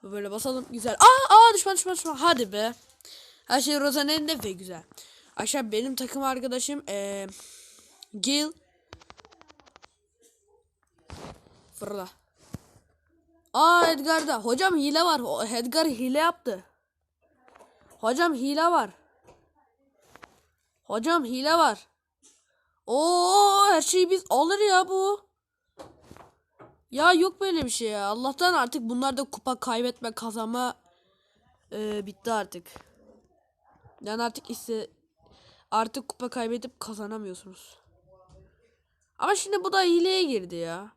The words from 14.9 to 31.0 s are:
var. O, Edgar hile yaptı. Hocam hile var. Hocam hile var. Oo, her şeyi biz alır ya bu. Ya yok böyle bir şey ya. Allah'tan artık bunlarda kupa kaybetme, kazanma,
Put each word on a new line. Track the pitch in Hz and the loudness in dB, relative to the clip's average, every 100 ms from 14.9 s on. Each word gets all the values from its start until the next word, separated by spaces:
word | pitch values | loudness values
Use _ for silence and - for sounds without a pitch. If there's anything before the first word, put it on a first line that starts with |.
| 302 | 0
var. | 349 302 | 2 0
O, | 240 - | -2 -6
Edgar | 220 233 240 285 320 | -4 -6 -4 -2 -2
hile | 233 254 269 | -2 -2 0
yaptı. | 330 339 - 190 - _ _ _ _ _ _ _ _ _ - _ _ - | 0 -2 -8 -10 -14 _ _ _ _ _ _ _ _ _ -20 _ _ -6
Hocam | 226 330 339 | -4 0 0
hile | 277 262 285 | 0 -4 0
var. | 330 339 208 - _ _ _ _ _ _ _ _ 277 _ _ - - _ _ _ _ _ | 2 2 -2 -10 _ _ _ _ _ _ _ _ _ _ _ -20 -20 _ _ _ _ _
Hocam | _ 208 240 339 | _ -4 0 0
hile | 247 254 277 | 0 -4 0
var. | 330 302 208 - _ _ _ _ _ _ _ _ _ - | 4 2 0 -12 _ _ _ _ _ _ _ _ _ -4
Oo, | 247 320 359 359 392 403 392 403 | 0 2 2 4 6 6 6 6
her | 339 | 4
şeyi | - 370 359 | 4 2 2
biz | 370 - | 0 0
alır | 247 320 403 | 0 2 2
ya | 415 370 370 | 4 2 2
bu. | 381 381 403 _ _ _ _ _ _ - _ _ - - _ _ _ - _ _ | 0 0 -2 _ _ _ _ _ _ -20 _ _ -20 -20 _ _ _ -20 _ _
Ya | 254 330 | 0 4
yok | 359 370 359 | 4 2 0
böyle | 392 339 | -4 -2
bir | 254 | -2
şey | - 226 | -4 -4
ya. | 208 202 | -4 -4
Allah'tan | 214 262 262 349 | -4 -6 0 2
artık | 339 247 294 | 2 -2 -4
bunlarda | 226 247 269 262 | -6 -4 -2 -4
kupa | 277 - - 247 | -8 -8 -8 -6
kaybetme, | - 233 247 247 233 | -4 -4 -4 -6 -12
kazanma, | 220 226 220 220 240 247 - _ _ | -10 -10 -8 -8 -6 -6 -8 _ _